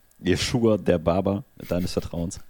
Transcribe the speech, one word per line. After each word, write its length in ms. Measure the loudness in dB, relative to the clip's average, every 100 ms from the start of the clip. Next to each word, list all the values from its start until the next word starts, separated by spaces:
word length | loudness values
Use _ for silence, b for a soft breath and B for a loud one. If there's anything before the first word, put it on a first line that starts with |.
| _ -4
Yeshua, 580 | 0 0 0 2 2 2
der 220 | 2 2
Barber 460 | 2 2 2 -2 -4 -12 -4
deines 240 | -2 -2
Vertrauens, 480 | -2 -4 -4 -6 -8